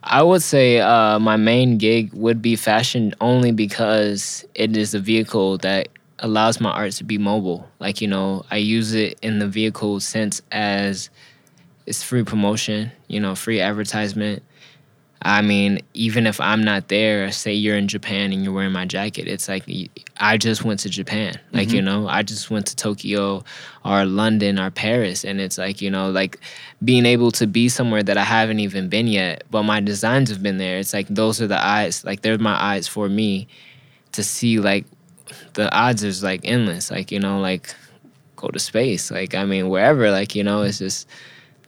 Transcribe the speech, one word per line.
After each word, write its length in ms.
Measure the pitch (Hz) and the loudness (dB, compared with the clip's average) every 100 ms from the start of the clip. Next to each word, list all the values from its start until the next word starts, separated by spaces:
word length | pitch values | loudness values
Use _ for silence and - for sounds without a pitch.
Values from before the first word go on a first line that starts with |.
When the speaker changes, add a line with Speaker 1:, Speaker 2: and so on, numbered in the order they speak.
Speaker 1:
I 200 | - 131 | 2 4
would 180 | 165 185 | 6 6
say, 380 | 156 143 127 120 | 4 6 6 6
uh, 400 | 98 117 107 107 | 6 6 6 4
my 180 | 110 110 | 4 4
main 400 | 107 120 127 113 | 4 6 6 4
gig 340 | 110 113 107 | 4 4 0
would 280 | 95 110 117 | 0 0 2
be 140 | 113 113 | 2 0
fashion 580 | - 107 120 123 110 - | 2 2 2 0 -2 0
only 300 | 117 127 120 | 2 4 4
because 920 | 113 107 - 110 110 104 101 - - - - | 2 0 0 2 2 2 -2 -6 -10 -14 -4
it 200 | 110 107 | 0 0
is 180 | 107 107 | 0 -2
a 40 | |
vehicle 600 | 98 110 110 113 95 95 | 0 0 2 0 0 0
that 300 | 95 95 - _ _ - | 0 -2 -2 _ _ -8
allows 400 | 113 107 110 113 | -2 2 2 2
my 120 | 110 | -2
art 220 | - 104 | -2 -4
to 100 | - | -6
be 140 | 95 104 | -4 -2
mobile. 500 | 101 107 92 87 - _ | 0 0 -2 -4 -8 _
Like, 220 | 98 101 | -8 -4
you 60 | 107 | -2
know, 360 | 95 95 95 - | -2 -2 -4 -4
I 80 | 107 | -2
use 360 | 107 113 110 | 0 0 0
it 240 | 110 107 - | 0 -2 -4
in 160 | 110 107 | -4 -2
the 80 | 101 | -2
vehicle 520 | 101 110 101 107 101 | 0 -2 -2 -2 -2
sense 420 | - 110 107 - _ | -4 -2 -2 -4 _
as 580 | 107 104 98 101 98 - _ - _ _ _ _ _ - | -4 -2 0 -2 -4 -10 _ -20 _ _ _ _ _ -10
it's 160 | - | -10
free 220 | - 127 | -2 -2
promotion, 680 | 107 107 101 110 - 107 110 - _ | 0 0 0 0 -2 -4 -6 -10 _
you 120 | 104 | -4
know, 160 | 101 95 | -4 -4
free 260 | - 110 | -2 0
advertisement. 840 | 92 104 101 110 104 104 104 101 - _ - _ _ _ _ _ | 0 -2 -4 -4 -4 -2 -4 -6 -12 _ -20 _ _ _ _ _
I 200 | - 104 | 0 2
mean, 380 | 104 101 101 98 - | 4 2 2 0 -4
even 320 | - 113 110 113 | -4 -2 2 0
if 160 | 101 | 0
I'm 220 | 80 107 | 0 2
not 240 | 110 101 - | 2 0 0
there, 440 | 101 110 104 98 | 2 2 0 -2
say 220 | - 110 | -4 -2
you're 240 | 104 107 104 | 0 0 0
in 100 | 101 | 0
Japan 460 | 104 - 98 101 | -4 -4 -4 -2
and 100 | 95 | -2
you're 100 | 98 | -2
wearing 180 | 95 98 | -2 -2
my 140 | 92 92 | -2 -4
jacket, 420 | 95 104 - 87 | -4 -6 -6 -8
it's 200 | 95 - | -8 -6
like, 160 | 95 - | -8 -6
y-, 200 | 92 90 - - - | -10 -10 -16 -20 -2
I 200 | 104 113 | 0 2
just 260 | 113 107 | 0 0
went 160 | 113 101 | -2 -4
to 100 | 104 | -6
Japan. 500 | 92 87 107 104 - _ | -8 -6 -4 -6 -8 _
Like, 160 | - 101 | -2 0
Speaker 2:
Mm-hmm. 80 | 233 | 0
Speaker 1:
you 60 | |
know, 240 | - 202 101 | 0 -2 -2
I 160 | 196 | -2
just 260 | 214 208 - | -2 -6 -6
went 160 | 107 101 | -4 -4
to 80 | - | -6
Tokyo 680 | 110 101 101 101 98 98 - - - - 101 | -6 -6 -4 -2 -2 -4 -8 -18 -20 -12 0
or 180 | 98 95 | 2 2
London 520 | 98 110 110 101 98 | 2 2 2 2 0
or 140 | 95 | -2
Paris. 520 | - 107 120 104 92 | -4 0 0 0 -4
And 160 | 98 98 | -6 -6
it's 200 | 95 - | -6 -6
like, 200 | 95 101 | -6 -4
you 120 | 98 | -4
know, 180 | 95 95 | -2 -2
like, 300 | 92 95 - - - - - | 0 -2 -4 -18 -18 -20 -4
being 220 | 113 127 120 | 2 4 6
able 240 | 120 120 | 6 4
to 120 | - 110 | 2 0
be 240 | 107 120 | 2 2
somewhere 320 | - 120 107 | 2 0 0
that 160 | 101 101 | 0 0
I 60 | |
haven't 380 | 98 113 110 110 | 2 2 2 0
even 280 | 101 98 92 | -2 -4 -2
been 160 | 101 117 | 0 2
yet, 380 | 101 92 80 - | 2 0 -4 -4
but 100 | 110 | -2
my 180 | 107 107 | 2 0
designs 520 | 101 101 110 131 127 | 0 0 2 2 2
have 100 | 101 | 0
been 160 | 101 95 | -2 -2
there. 220 | 92 92 | -2 -4
It's 120 | 95 | -4
like, 160 | 104 98 | -4 -4
those 320 | 104 110 107 | 0 0 0
are 60 | 110 | 0
the 160 | 98 | 0
eyes, 400 | 98 104 98 - | 2 2 0 -4
like, 180 | - 98 | -8 -4
they're 160 | 110 110 | 0 0
my 200 | 107 101 | 0 0
eyes 280 | 101 98 85 | 0 -2 -4
for 200 | - 101 | -4 -2
me 400 | 101 110 98 110 - - - _ _ _ | 0 0 -2 -6 -18 -20 -20 _ _ _
to 100 | - | -8
see, 340 | 101 - 120 110 | -6 -2 0 2
like, 260 | 101 101 - _ _ _ - - - | 2 0 -2 _ _ _ -20 -20 -12
the 180 | - 104 | -4 0
odds 320 | - 120 117 | 2 2 2
is, 200 | 104 92 | -2 -4
like, 180 | 98 92 - | -4 -4 -2
endless, 440 | 123 107 87 - | 0 0 -4 -6
like, 220 | - 95 | -8 -6
you 80 | 101 | -4
know, 200 | 98 98 | -2 -2
like, 360 | 95 92 - - - _ - _ _ - | -2 -4 -6 -20 -20 _ -20 _ _ -10
go 100 | - | -8
to 100 | - | -6
space, 540 | - 110 131 92 - | -4 0 0 -2 -4
like, 240 | 92 92 95 | -6 -6 -4
I 100 | 98 | -2
mean, 240 | 95 92 | -2 0
wherever, 400 | 92 117 147 110 | 2 4 4 4
like, 240 | 98 101 | 2 0
you 100 | 104 | -2
know, 200 | 101 104 | 0 0
it's 160 | 101 104 | 0 -2
just, 280 | 95 - - - - - - _ | -6 -6 -10 -20 -20 -20 -20 _